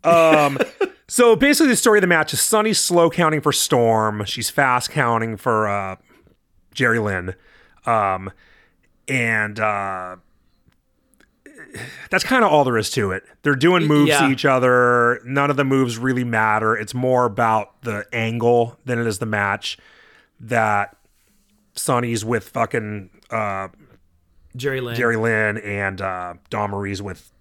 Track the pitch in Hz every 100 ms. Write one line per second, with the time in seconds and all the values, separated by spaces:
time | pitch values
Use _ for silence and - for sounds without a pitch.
0 | 156 170 160 151 143 139 - - 381 -
1 | _ - 240 220 277 285 302 233 240 208
2 | 185 170 151 135 - 214 220 208 - 175
3 | 170 170 160 156 147 123 - 131 117 110
4 | 107 104 101 - - - 135 123 - 156
5 | 123 113 113 107 127 110 107 101 95 95
6 | _ _ _ _ _ _ _ - 123 117
7 | 104 92 90 - _ _ _ _ - 113
8 | 101 92 95 - _ _ _ _ _ _
9 | - 131 117 110 107 107 107 101 98 95
10 | 92 92 _ _ _ _ _ _ _ _
11 | _ _ _ _ - - 156 - 131 -
12 | - 185 - 262 202 151 131 113 104 -
13 | 101 92 _ _ 147 135 160 180 156 147
14 | 147 143 135 135 143 127 127 123 123 123
15 | 120 123 123 139 143 139 135 135 127 113
16 | 127 127 123 113 110 107 110 113 110 123
17 | 127 127 120 104 113 110 101 _ 120 104
18 | 101 117 113 117 117 120 117 - 127 120
19 | 117 98 113 104 101 104 - - _ -
20 | _ _ _ _ 113 117 110 104 101 _
21 | _ _ _ _ _ _ _ - - 123
22 | 123 113 107 117 - 127 113 120 107 104
23 | 92 _ _ 113 107 98 95 _ - _
24 | _ _ _ _ _ 127 139 131 123 117
25 | 117 113 113 110 107 107 104 101 98 95
26 | 95 90 90 87 _ 110 104 101 101 98
27 | 101 90 _ _